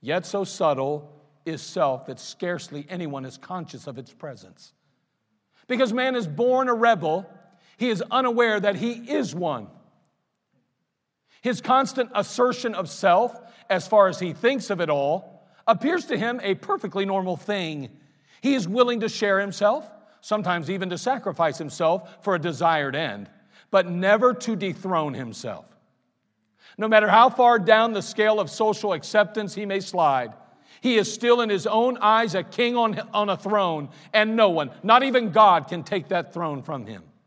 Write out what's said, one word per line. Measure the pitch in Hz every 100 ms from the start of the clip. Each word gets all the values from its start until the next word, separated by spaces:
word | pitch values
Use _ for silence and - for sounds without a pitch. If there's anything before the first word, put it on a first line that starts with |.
Yet | 113 165
so | 180 202
subtle | 190 - 165 135 135 147 147 - _ _
is | - 156
self | - - 151 127 -
that | 127
scarcely | - - 180 175 - 147 147
anyone | 185 165 139 131
is | -
conscious | - 185 160 135 -
of | 131
its | 127
presence." | _ 160 120 98 87 - _ _ _ _ _ _ _ _ _ _
Because | 247 254
man | 233 262 254
is | 185
born | 143 240 254 262
a |
rebel, | 233 233 220 156 160 190 - _ _ _ _
he | 247
is | 214 -
unaware | 247 254 240 233 214
that | 202 196
he | 226
is | 233 240 294 226
one. | 156 175 131 101 - _ _ _ _ _ _ _ _ _ _ _ _ _ _ _ _
His | 240 220
constant | - 254 269 262 240
assertion | - 196 - 247 247 240
of | 190 180
self, | - 190 180 233 - - - _
as | 190 -
far | 214 190
as | 160
he | 180
thinks | - 233 269 -
of | 190
it | 170
all, | 147 139 165 - - _ _ -
appears | 226 269 349 -
to | 226
him | 220 247
a | 202
perfectly | 196 - 392 196 185
normal | 196 196 185 170
thing. | - 208 170 156 131 - _ _ _ _
He | 254
is | 269 170
willing | 214 240 240
to | 220
share | - 214 196
himself, | 202 180 208 269 - - _ _
sometimes | - 214 180 175 147
even | 190 185
to | 175
sacrifice | - 262 - 170 165 135
himself | 156 - 165 185 - -
for | -
a | 180
desired | 160 139 165 160 139
end, | 135 156 104 101 _ _ _ _
but | 196 180
never | 175 190 214 247
to | 247 -
dethrone | 214 196 165 190 175 151
himself. | 135 123 107 120 95 - _ _ _ _ _ _ _ _ _ _ -
No | 220
matter | 220 208
how | 208 247
far | 247 240 233
down | 180 220 226
the | 214
scale | - - 214 214
of | 180
social | - 220 208 208
acceptance | 170 - 214 208 214 202
he | -
may | 208 196
slide, | - 185 160 135 120 110 - _ _ -
he | 247 226
is | 196
still | - 240 240
in | 233
his | 202 214
own | 214 240 247
eyes | 208 220 226
a | 180
king | 170 - 240 240
on, | 226 202 202
on | 208 208
a | 190
throne, | 196 208 190 160 143 - -
and | 214 214 226
no | 214
one, | 165 139 -
not | 190 233
even | 269 254 226
God, | 175 214 170 135
can | 175
take | 147 202 147
that | 185 165
throne | - 170 143
from | 127 143
him. | 107 104 80 _